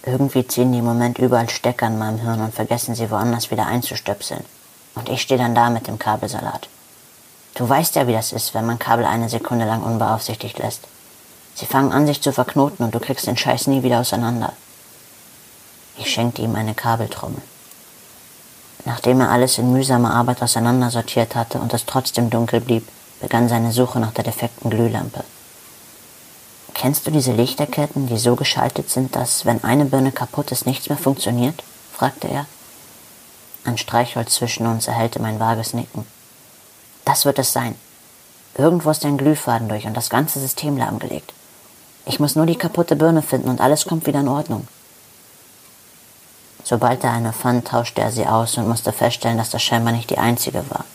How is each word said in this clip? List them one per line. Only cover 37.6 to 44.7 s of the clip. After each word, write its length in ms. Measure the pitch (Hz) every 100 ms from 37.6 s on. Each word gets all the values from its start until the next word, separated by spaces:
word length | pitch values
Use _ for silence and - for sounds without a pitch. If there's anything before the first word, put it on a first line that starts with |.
| 120 101 - - - - - - - -
Irgendwo 340 | 151 175 156
ist 140 | 151
ein 140 | 147 143
Glühfaden 500 | 139 151 - 117 113
durch 160 | 107
und 100 | 110
das 140 | 110 -
ganze 320 | 117 156 139
System 380 | 135 - 151 139
lahmgelegt. 560 | 113 107 - - - - - - - - - - -
Ich 120 | -
muss 180 | 147 156
nur 100 | 165
die 100 | 165
kaputte 400 | 165 - 170 151
Birne 240 | 160 160
finden 300 | 151 131 -
und 100 | 123
alles 240 | 131 151
kommt 220 | - 165 156
wieder 140 | 143
in 80 | 139
Ordnung.“ 380 | 139 151 110 120